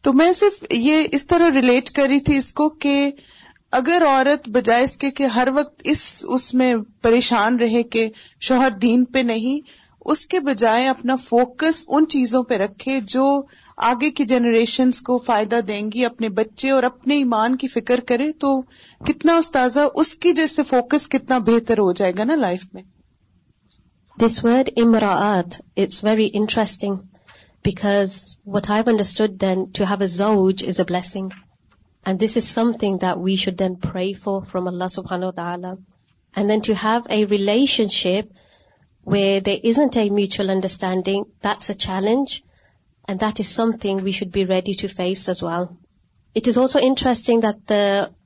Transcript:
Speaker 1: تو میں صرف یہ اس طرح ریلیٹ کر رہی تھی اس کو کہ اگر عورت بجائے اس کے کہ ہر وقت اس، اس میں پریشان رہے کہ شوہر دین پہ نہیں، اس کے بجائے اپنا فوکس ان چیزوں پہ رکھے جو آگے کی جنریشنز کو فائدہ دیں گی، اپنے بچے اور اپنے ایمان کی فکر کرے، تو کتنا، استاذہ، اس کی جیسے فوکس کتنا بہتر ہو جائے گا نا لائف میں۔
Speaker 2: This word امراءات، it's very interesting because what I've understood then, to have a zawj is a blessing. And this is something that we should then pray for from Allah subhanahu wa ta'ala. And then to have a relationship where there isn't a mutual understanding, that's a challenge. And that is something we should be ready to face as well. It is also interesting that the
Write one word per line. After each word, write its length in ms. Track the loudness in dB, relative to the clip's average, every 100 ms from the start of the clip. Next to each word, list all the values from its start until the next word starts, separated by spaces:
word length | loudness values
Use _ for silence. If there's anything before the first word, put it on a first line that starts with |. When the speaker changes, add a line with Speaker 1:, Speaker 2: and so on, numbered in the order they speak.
Speaker 1:
تو 120 | 2
میں 200 | 4 4
صرف 300 | 4 2 0 -4
یہ 380 | 0 2 2 2
اس 160 | -2 0
طرح 220 | 2 4
ریلیٹ 360 | 4 4 2 0
کر 180 | 0 2
رہی 120 | 2
تھی 180 | 2 0
اس 160 | -2
کو 160 | -2 -2
کہ 420 | 0 -2 0 0 -4 _ -20 -20 _ _
اگر 320 | -2 2 2 4
عورت 420 | 4 2 0 0
بجائے 340 | -2 2 2
اس 140 | 2 0
کے 140 | -6
کہ 120 | 0
ہر 240 | 0 2 2
وقت 280 | 0 -2 _
اس، 420 | -2 -2 -2 -8 -4
اس 260 | -2 0
میں 220 | 0 2 0 -4 _
پریشان 580 | 2 4 4 2 2 2
رہے 240 | 2 0
کہ 260 | 0 -2 -2 -6 -20 _
شوہر 280 | 0 2 2
دین 360 | 2 2 2 2
پہ 140 | 0
نہیں، 400 | 0 -2 -2 -4 -6 -20 _ _ -4
اس 200 | -4 -2
کے 140 | -2
بجائے 480 | -2 0 2 2 0
اپنا 280 | -2 -2 -4
فوکس 680 | 0 0 0 0 0 0 0
ان 200 | 2 2
چیزوں 360 | 2 2 0
پہ 100 | 0
رکھے 460 | -2 -2 -4 -4 -4
جو 380 | -2 0 2 0 -2 -18 _ -2
آگے 340 | -2 0 -2
کی 140 | -2 0
جنریشنز 760 | 2 4 2 2 2 2 0
کو 160 | -2 -2
فائدہ 420 | 0 0 2 -2 -2
دیں 220 | -6 -6
گی، 120 | -2 -2
اپنے 240 | -2 -4
بچے 400 | -2 -4 -2 0
اور 140 | 2
اپنے 320 | 0 -2 -2 0
ایمان 400 | 2 2 0 0
کی 120 | -2
فکر 320 | -6 0 -2
کرے، 320 | 0 -2 -2
تو 300 | -2 0 0 -4 _ -20 _ -6
کتنا، 300 | 0 2 2
استاذہ، 440 | 2 0 2 2 0 2
اس 200 | -2 0
کی 180 | 0
جیسے 300 | 2 0 -2
فوکس 440 | 0 0 2 -2 0
کتنا 300 | -4 0 0
بہتر 360 | 2 2 2
ہو 180 | 2 2
جائے 220 | 2 0 0
گا 60 |
نا 120 | 0 0
لائف 300 | 0 -4 -8
میں۔ 100 | -20 -20 _ _ _ _ _ _ _ _ _ _ _ _ 0
Speaker 2:
This 280 | 0 2 2
word 180 | 2 2 2
امراءات، 840 | 4 4 2 2 2 0 -2 -10 -12 -4
it's 320 | -2 -2 0
very 160 | 2 0 0
interesting 560 | -2 -2 -2 -4 -6 -6 -10 _ _ -20 _ _ -6
because 680 | -2 0 2 0 -4 -18 -20 -6
what 140 | -6
I've 280 | -2 0 2 0
understood 360 | 0 0 -2
then, 340 | 0 -2 -2 -4
to 140 | -4 -2
have 160 | 0
a 200 | -2 0
zawj 420 | 2 4 2 0
is 160 | -4 -4
a 120 | -2
blessing. 380 | -2 -6 -8 -10 -12 _ _ _ _ _ _ -6
And 140 | -2
this 180 | 0 -2
is 80 | -2 -2
something 380 | -2 0 -2 -2
that 180 | -2 -2
we 140 | -2 -2
should 220 | -2 -2
then 180 | -4 -4 -8
pray 240 | -6 -6
for 280 | -6 -6 -6
from 260 | -6 -6 -6
Allah 220 | -6 -6 -6
subhanahu 280 | -6 -6 -6
wa 100 | -6
ta'ala. 400 | -8 -8 -10 -14 -18 _ _ _ _ -4
And 140 | 0
then 120 | 0
to 140 | 0 -2
have 260 | 0 -2 0
a 160 | -2 0
relationship 1080 | 0 2 2 2 2 -2 -2 -2 -2 -4 _ _ _ _ _ _ _ -2
where 360 | 0 2 2
there 180 | 0 -2
isn't 340 | 0 2 2 2
a 120 | 0
mutual 400 | 0 -2 -2 -2
understanding, 720 | -2 -2 -4 -4 -2 -2 -4 -6 _
that's 260 | -6 -4 -6
a 60 | -6
challenge. 680 | -4 -2 0 0 -2 -8 _ _ _ _ _ _ -10
And 120 | -4
that 200 | -4 -4
is 120 | -6 -2
something 420 | -2 -2 -4 -4
we 100 | -4
should 200 | -6 -6
be 140 | -4 0
ready 280 | -2 -2
to 140 | -6 -8
face 420 | -6 -4 -4 -6
as 140 | -6
well. 240 | -4 -6 -6 -10 _ _ _ _ _ -2
It 120 | 0
is 140 | 2
also 180 | 2 2
interesting 600 | 2 2 0 -2 2 2
that 180 | 2 -4 -2
the 420 | 0 2 0 -2 _